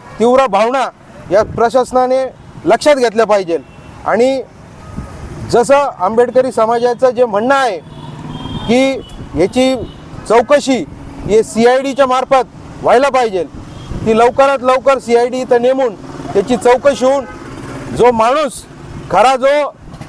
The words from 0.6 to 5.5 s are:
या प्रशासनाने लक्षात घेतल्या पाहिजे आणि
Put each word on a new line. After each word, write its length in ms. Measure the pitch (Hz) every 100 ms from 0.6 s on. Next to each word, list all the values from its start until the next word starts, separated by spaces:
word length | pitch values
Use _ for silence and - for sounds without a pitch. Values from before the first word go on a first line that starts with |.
| 226 269 208 - - - -
या 120 | 196
प्रशासनाने 840 | 208 - 226 254 240 254 254 262 254 - - -
लक्षात 320 | 160 233 302 277
घेतल्या 300 | 233 214 208
पाहिजे 320 | 202 170 156 120 - - - 151
आणि 360 | 196 262 269 - - - - - - - - - - -